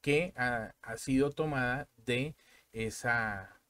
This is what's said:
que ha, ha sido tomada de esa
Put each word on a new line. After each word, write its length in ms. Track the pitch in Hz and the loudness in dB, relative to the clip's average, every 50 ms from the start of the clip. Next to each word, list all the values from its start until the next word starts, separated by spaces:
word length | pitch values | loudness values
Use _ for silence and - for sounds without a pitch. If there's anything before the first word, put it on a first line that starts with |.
que 320 | - 143 143 151 175 180 - | 2 4 2 2 2 0 -2
ha, 380 | - 123 123 123 117 110 101 - _ - | -2 0 0 0 0 -4 -6 -10 _ -10
ha 140 | - 113 | -10 -10
sido 340 | 110 - - 131 131 139 143 | -8 -2 2 4 4 4 2
tomada 580 | - - 156 156 143 131 127 123 123 139 143 _ _ | 2 0 -2 0 0 0 0 0 0 -2 -6 _ _
de 380 | - 113 - 120 123 131 151 151 _ _ - - - _ _ | -10 -2 0 0 0 0 -4 -6 _ _ -20 -20 -20 _ _
esa 880 | - 113 113 110 104 - - 123 117 117 113 107 104 98 90 - - - _ | -6 -4 -4 -4 -4 -2 0 0 2 2 2 0 -2 -6 -8 -14 -18 -20 _